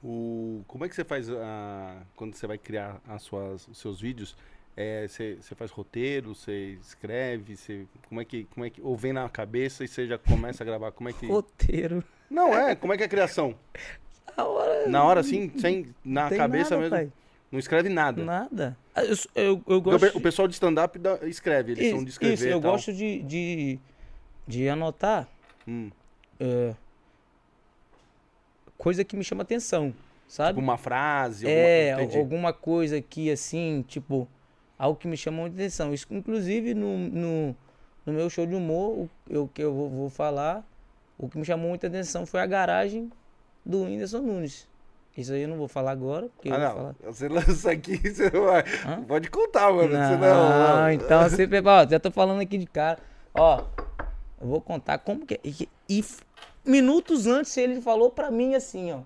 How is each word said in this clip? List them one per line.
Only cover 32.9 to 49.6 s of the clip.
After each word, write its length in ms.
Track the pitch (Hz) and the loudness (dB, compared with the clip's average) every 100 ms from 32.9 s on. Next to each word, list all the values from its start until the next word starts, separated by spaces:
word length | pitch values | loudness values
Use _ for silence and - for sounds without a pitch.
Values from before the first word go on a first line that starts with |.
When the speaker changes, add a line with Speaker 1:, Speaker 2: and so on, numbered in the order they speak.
| 147 | -2
Speaker 2:
que, 280 | - - 156 | -6 -6 -2
assim, 520 | 143 - 160 165 151 127 | -2 -4 -4 -2 -4 -4
tipo, 400 | - 139 135 120 _ _ _ _ _ | -10 -4 -4 -4 _ _ _ _ _
algo 200 | 135 156 | -2 -2
que 80 | 175 | -6
me 100 | 160 | -6
chamou 240 | - 160 | -6 -6
muita 140 | 170 180 | -8 -6
atenção. 360 | 196 - 151 | -8 -4 -4
Isso, 140 | 143 - | -6 -8
inclusive, 640 | 202 196 220 180 214 226 | -10 -4 -4 -2 -4 -2
no, 240 | 214 202 190 | -4 -4 -4
no, 580 | 175 170 170 160 151 127 _ _ - _ - | -4 -4 -4 -2 -4 -6 _ _ -20 _ -6
no 80 | |
meu 160 | 151 170 | -4 -4
show 160 | - 165 | -2 -4
de 100 | 190 | -2
humor, 420 | 170 165 202 220 | -2 -2 -2 -4
o, 120 | 170 _ - | -8 _ -6
eu, 180 | 147 139 | -4 -4
que 80 | 135 | -4
eu 100 | 151 | -4
vou, 160 | 139 143 | -2 -4
vou 200 | 131 139 | -6 -8
falar, 540 | - 151 143 147 190 220 - - _ _ _ | -4 -4 -2 -2 -4 -8 -20 -20 _ _ _
o 100 | 131 | -12
que 100 | 151 | -8
me 80 | 156 | -4
chamou 240 | 165 170 | -2 -2
muita 180 | 175 - | -4 -6
atenção 380 | 180 180 175 175 | -6 -6 -8 -4
foi 140 | 185 | -2
a 40 | 185 | 0
garagem 640 | 196 180 180 202 214 233 - _ _ _ _ - | 0 2 2 0 -4 -10 -14 _ _ _ _ -4
do 180 | 190 | -2
Whindersson 360 | 185 202 196 202 | -2 -4 -6 -4
Nunes. 480 | 269 196 156 - - _ - _ _ - | -4 -4 -6 -10 -20 _ -20 _ _ -14
Isso 160 | 127 | -6
aí 80 | 139 | -4
eu 80 | 147 | -4
não 80 | 160 | -6
vou 100 | 147 | -6
falar 240 | - 131 | -4 -4
agora, 380 | 135 131 147 240 | -4 -4 -6 -8
porque 180 | _ - | _ -4
Speaker 1:
Ah, 40 | |
Speaker 2:
eu 60 | 135 | -2
vou 80 | 147 | -2
Speaker 1:
não. 60 | 107 | -4
Speaker 2:
falar. 200 | 135 - - | -10 -12 -14
Speaker 1:
Você 140 | 117 139 | -8 -2
lança 440 | 160 160 175 220 | 2 4 4 2
aqui, 260 | 160 151 190 | 0 -2 -4
<laughs> 80 | 202 | -2
você 200 | 202 196 | 2 2
não 160 | 170 202 | 4 6
vai. 180 | 180 - - - | 4 4 -4 -6
Speaker 2:
Hã? 160 | 165 | -8
Speaker 1:
Pode 260 | - 151 165 | -2 -2 -2
contar, 440 | 370 453 - | -2 2 4